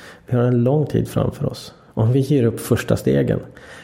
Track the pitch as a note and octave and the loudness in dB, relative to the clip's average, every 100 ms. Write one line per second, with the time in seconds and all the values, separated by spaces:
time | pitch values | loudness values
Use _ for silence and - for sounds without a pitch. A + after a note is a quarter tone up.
0 | - - - B2 B2 B2 A#2+ D3+ C#3 A2+ | -20 -20 -4 0 2 2 2 0 0 -2
1 | A2+ A#2 - - - - - - - - | -2 -2 -2 -2 -6 -6 -14 -20 -8 0
2 | A2+ C3 C3 D3 A#2 G#2+ - A#2 - A2+ | 2 2 2 2 2 0 0 0 0 -2
3 | - - B2+ - - - - - | 0 0 2 -2 -6 -18 -20 -20